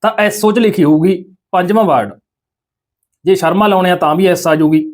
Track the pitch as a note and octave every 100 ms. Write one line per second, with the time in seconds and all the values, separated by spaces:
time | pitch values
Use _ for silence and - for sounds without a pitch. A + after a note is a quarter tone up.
0 | A3 A3 G#3+ G#3 G#3+ G#3+ A3 - D3+ D#3
1 | E3+ F#3 - _ _ F#3 F3+ G#3+ G#3 C3+
2 | G#2 - _ _ _ _ _ _ _ _
3 | _ _ E3 F#3+ E3+ F3+ G#3 F#3+ F#3 F3+
4 | D#3 D#3 F#3+ F3+ F3 D#3 D#3 D#3 -